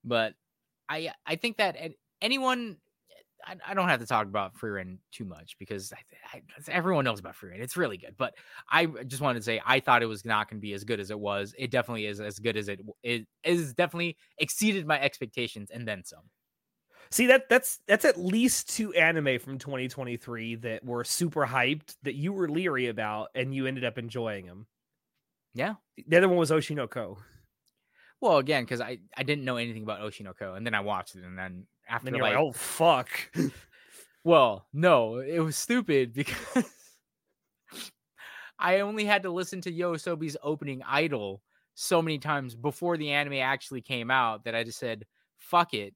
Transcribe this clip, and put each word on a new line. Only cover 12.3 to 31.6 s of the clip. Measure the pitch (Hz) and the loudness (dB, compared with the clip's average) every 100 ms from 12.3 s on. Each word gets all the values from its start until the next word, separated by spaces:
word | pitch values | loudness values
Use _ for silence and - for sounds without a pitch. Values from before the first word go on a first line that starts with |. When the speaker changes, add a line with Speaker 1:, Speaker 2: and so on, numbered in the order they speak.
| 101 | -4
Speaker 1:
good | 113 107 | -2 -2
as | 101 | -4
it | 98 | -8
w-, | 107 - | -12 -10
it | 120 120 110 _ | -4 -4 -4 _
is, | 160 175 151 | 0 0 0
definitely | 120 175 170 175 - _ - | 0 0 0 -6 -6 _ -6
exceeded | 156 - 214 196 151 | -4 2 2 2 0
my | 147 | 0
expectations | 139 - 117 - 117 110 101 | 0 -2 -8 -6 -6 -6 -12
and | 117 113 | -10 -8
then | 101 | -8
some. | - 78 _ _ _ _ _ _ _ _ - | -10 -20 _ _ _ _ _ _ _ _ -6
Speaker 2:
See, | - 254 | 2 6
that, | 262 262 | 6 8
that's, | 247 - - - | 4 4 -8 4
that's | 214 302 | 6 6
at | 175 | 4
least | 180 214 247 - - - | 0 4 4 2 -2 -4
two | 214 | 0
anime | 170 165 165 143 123 | 4 4 4 2 0
from | - 135 | -4 -12
twenty | 143 135 127 | -6 -6 -6
twenty-three | 135 123 120 - 117 113 113 | -6 -8 -8 -8 -8 -6 -6
that | 117 110 | -6 -8
were | 127 120 | -4 -4
super | 120 - 170 151 131 | -2 -2 0 0 0
hyped | 131 123 151 - - | 4 2 2 -6 -8
that | 139 135 | -6 -4
you | 165 | -4
were | 196 170 | -2 0
leery | 156 180 131 123 | 0 0 0 -2
about | 107 107 107 - 131 | -2 -4 -4 -6 -4
and | 131 | -2
you | 135 131 | -2 -2
ended | 131 120 | -2 -4
up | 120 | -4
enjoying | 117 123 113 101 90 | -8 -6 -4 -6 -10
'em. | 92 110 _ _ _ _ _ _ _ _ | -18 -20 _ _ _ _ _ _ _ _
Speaker 1:
Yeah. | 120 170 208 _ - - | -4 -4 -6 _ -20 4
Speaker 2:
The | 165 | 6
other | 190 | 8
one | 180 | 6
was | 156 | 4
Oshinoko. | 156 - 147 120 127 101 98 - - _ _ _ _ _ _ _ _ | 2 2 -4 -4 -6 -8 -12 -18 -20 _ _ _ _ _ _ _ _
Speaker 1:
Well, | 233 151 | 6 6
again, | 135 147 117 | 6 0 0
'cause | 120 | -4
I, | 117 120 95 - | -4 -8 -14 -6
I | |
didn't | 131 147 131 | -2 0 0
know | 123 | -2
anything | 120 110 | -4 -6
about | 107 101 | -8 -6
Oshinoko, | 107 - 101 90 98 92 | -8 -10 -16 -10 -10 -6
and | 117 | -2
then | |
I | 107 | -2
watched | 101 98 90 95 | 0 -4 -4 -14
it, | |
and | 90 92 | -14 -10
then | 92 90 | -10 -12